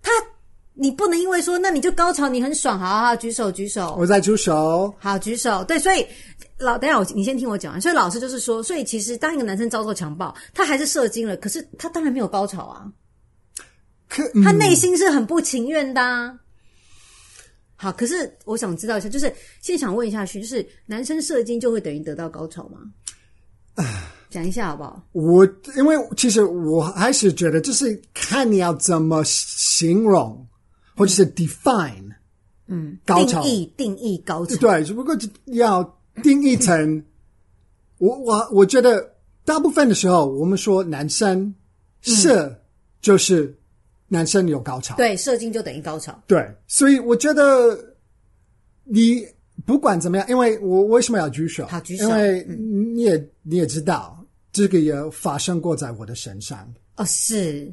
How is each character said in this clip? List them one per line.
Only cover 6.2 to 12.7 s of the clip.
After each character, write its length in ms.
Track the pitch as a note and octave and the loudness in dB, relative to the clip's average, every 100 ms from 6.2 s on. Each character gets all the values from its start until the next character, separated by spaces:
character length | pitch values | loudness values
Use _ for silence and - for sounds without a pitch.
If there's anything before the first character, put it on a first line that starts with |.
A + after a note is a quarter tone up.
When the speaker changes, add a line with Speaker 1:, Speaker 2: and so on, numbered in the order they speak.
| - - - - | -20 -20 -20 -4
Speaker 1:
老-， 180 | B3+ A#3+ | -4 0
等 100 | C4+ | 0
一 60 | |
下 60 | C4+ | 0
我， 60 | G3 G#3 | 0 -2
你 80 | |
先 120 | G3 C4 | -4 -2
听 140 | B3 | -4
我 80 | G3+ | -6
讲 140 | E3 | -8
完。 100 | F3 | -4
所 80 | E4 | 0
以 60 | D#4+ | 2
老 140 | F#3 | 0
师 80 | A3 | -2
就 100 | B3+ | -6
是 100 | C4 | -6
说， 220 | - A3+ | -4 -4
所 160 | A3+ E4+ | -4 -6
以 60 | |
其 180 | G#3+ A3 | -4 -6
实 160 | G3+ A#3+ | -6 -4
当 160 | D#4 | -4
一 40 | D#4 | -2
个 40 | |
男 140 | A3+ F#3+ | -4 -4
生 100 | A#3 | -4
遭 160 | A3 | -4
受 80 | A3 | -4
强 240 | G3+ E3 D3+ | -6 -8 -8
暴， 200 | E3+ - - | -10 -12 -14
他 100 | - | -4
还 140 | E4+ C4+ | -2 0
是 80 | D4+ | -2
射 220 | D#4 A#3 | 0 -2
精 200 | A#3 A3 | -2 -6
了， 80 | F#3 | -6
可 120 | G#3 | -8
是 180 | E4 D#4 - | -10 -12 -12
他 100 | E4 | -8
当 140 | E4 | -4
然 100 | D4+ | -2
没 60 | B3+ | -2
有 80 | G3 | -4
高 180 | G3+ G3 | -2 -4
潮 200 | F#3 | -8
啊。 200 | A2 | -14